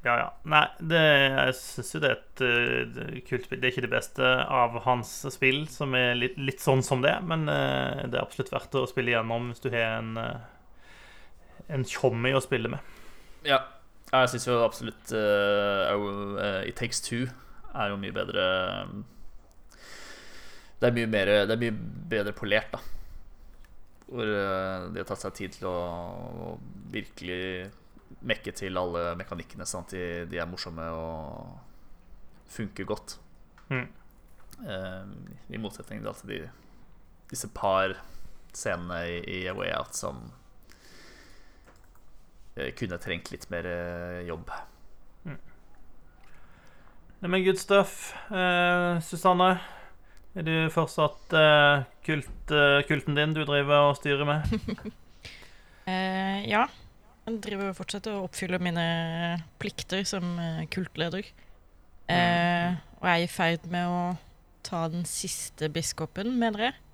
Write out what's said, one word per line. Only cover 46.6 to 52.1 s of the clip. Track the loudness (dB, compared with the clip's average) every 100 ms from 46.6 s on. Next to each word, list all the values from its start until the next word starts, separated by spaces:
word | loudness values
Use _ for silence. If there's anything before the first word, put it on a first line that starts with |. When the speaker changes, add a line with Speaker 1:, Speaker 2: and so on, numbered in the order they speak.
| -20 -20 -20 -20 -20 -8
Speaker 1:
Nei, | 0
men | 4
good | 4 2
stuff. | 6 6 6 -2 -12 -12 -6
Eh, | 0 2 4 4 4 4 0
Susanne, | -2 2 4 8 6 6 -2 -16 -18 -18 -18 -18 -12 -6
er |
du | 0 2 2
fortsatt, | 2 2 4 2 2 2
eh, | 8 10 10 10 8 2 -6
kult, | -2